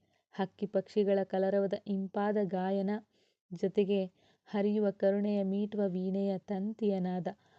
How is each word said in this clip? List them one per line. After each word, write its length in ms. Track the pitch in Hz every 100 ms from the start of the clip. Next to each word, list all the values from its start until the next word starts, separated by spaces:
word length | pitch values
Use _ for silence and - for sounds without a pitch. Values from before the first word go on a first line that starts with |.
| _ _ _
ಹಕ್ಕಿ 340 | - 190 - 202
ಪಕ್ಷಿಗಳ 540 | 196 190 214 196 196
ಕಲರವದ 500 | 190 190 190 202 196 202 -
ಇಂಪಾದ 500 | 196 190 208 208 208
ಗಾಯನ 460 | 190 185 185 196 190 208 - _ _ _ _
ಜೊತೆಗೆ 520 | 175 190 208 196 202 185 - _ _ -
ಹರಿಯುವ 420 | 214 208 208 208
ಕರುಣೆಯ 520 | 196 196 202 208 202
ಮೀಟುವ 380 | 190 196 208 208 202
ವೀಣೆಯ 500 | 180 185 190 196 190
ತಂತಿಯ 600 | - 185 208 220 208 190
ನಾದ 280 | 185 180 175 196 _